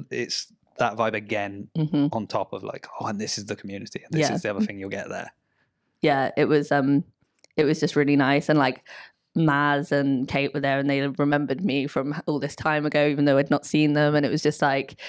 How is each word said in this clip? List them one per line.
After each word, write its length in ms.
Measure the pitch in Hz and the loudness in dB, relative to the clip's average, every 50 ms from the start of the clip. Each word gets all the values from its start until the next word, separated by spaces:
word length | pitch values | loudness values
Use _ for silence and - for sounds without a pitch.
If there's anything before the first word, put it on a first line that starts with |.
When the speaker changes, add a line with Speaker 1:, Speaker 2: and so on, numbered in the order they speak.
| 131 - | -10 -8
Speaker 1:
it's 400 | - 123 120 - - - - - _ _ _ _ _ - | -6 -6 -6 -4 -6 -8 -10 -12 _ _ _ _ _ -4
that 180 | 123 113 104 110 | -4 -2 0 -2
vibe 160 | 113 113 107 | -2 -2 -2
again 560 | 107 104 104 113 104 101 101 98 101 104 - _ 160 | -4 -6 -4 -4 -4 -4 -6 -8 -12 -14 -10 _ -4
Speaker 2:
Mm-hmm. 300 | 156 151 - 147 143 147 - | -2 0 0 0 0 0 0
Speaker 1:
on 140 | 113 104 - | -4 -6 -4
top 240 | - 110 95 - - | -4 -4 -4 -4 -8
of, 100 | 98 98 | -10 -10
like, 240 | 104 - - - - - - | -10 -12 -12 -14 -16 -12 -8
"Oh, 60 | - 113 | -6 -6
and 120 | 107 101 | -6 -6
this 180 | 107 104 - - | -6 -6 -8 -8
is 80 | 104 | -8
the 100 | 101 104 | -8 -10
community 460 | - - 98 98 98 - - - - - | -10 -8 -10 -12 -10 -12 -12 -12 -14 -10
and 80 | - 156 | -4 -2
this 160 | 156 151 135 | 0 0 0
Speaker 2:
Yeah. 60 | - | 0
Speaker 1:
is 60 | 170 | -2
the 80 | 180 110 | -4 -4
other 160 | 104 98 214 | -2 -2 -2
thing 120 | 104 104 101 | -4 -4 -8
you'll 100 | 95 98 | -10 -8
get 180 | 101 101 - - | -8 -8 -10 -10
there." 240 | - 87 87 - - _ _ _ _ _ _ _ _ _ _ _ _ _ | -10 -10 -10 -12 -16 _ _ _ _ _ _ _ _ _ _ _ _ _
Speaker 2:
Yeah, 300 | - 156 143 135 135 - - - | 0 2 2 2 0 0 0 0
it 80 | 151 | 2
was, 260 | 110 151 147 147 147 | 4 4 2 2 2
um, 320 | 143 143 135 135 143 143 175 - _ _ _ _ _ _ - _ _ - | 2 2 4 4 2 2 2 -2 _ _ _ _ _ _ -20 _ _ 0
it 60 | 156 | 2
was 140 | 139 156 156 | 2 2 2
just 160 | 151 143 - | 0 0 2
really 200 | 147 143 139 143 | 2 2 4 4
nice. 340 | 139 139 131 139 143 143 - | 4 4 4 2 2 2 2
And, 80 | 156 151 | 2 4
like, 240 | 139 131 131 - - - - - - - _ _ _ _ _ 160 | 4 2 0 -4 -10 -20 -20 -20 -20 -20 _ _ _ _ _ 2
Maz 540 | 165 156 143 143 147 147 143 143 143 - | 2 4 4 4 2 2 2 0 0 0
and 360 | 160 143 139 139 139 127 131 143 | 0 0 2 2 0 0 -2 -2
Kate 260 | - 139 139 135 - | 0 0 -2 0 -2
were 60 | 151 | -2
there 200 | 139 139 135 135 | -2 0 0 0
and 100 | 139 143 | 0 0
they 120 | 139 139 139 139 | 0 0 0 -2
remembered 560 | 135 - 147 143 147 147 147 135 135 135 180 | -2 0 0 2 2 2 0 0 -2 -2 0
me 240 | 151 131 139 135 147 | 0 0 0 -2 -2
from 280 | - 147 135 143 151 160 - | -2 -4 -4 -2 -6 -4 -4
all 140 | - 151 143 | -4 -2 -2
this 160 | - 143 - | -4 -6 -8
time 300 | - - 160 151 151 147 | -4 -2 0 0 0 0
ago, 220 | 151 - 151 147 151 | 0 2 2 2 2
even 180 | 143 143 143 | 4 4 4
though 120 | 147 139 135 | 4 6 4
I'd 140 | 143 - | 4 4
not 140 | 147 135 - | 2 0 0
seen 280 | - - 151 151 151 147 | 0 2 2 4 4 4
them. 220 | 147 151 147 151 | 4 4 4 4
And 100 | 147 147 | 2 2
it 40 | 123 | 2
was 100 | - 156 | 0 0
just 200 | - 151 147 - | 0 0 0 2
like, 380 | 160 143 135 139 135 135 - - - | 0 0 2 0 -2 -6 -10 -14 -16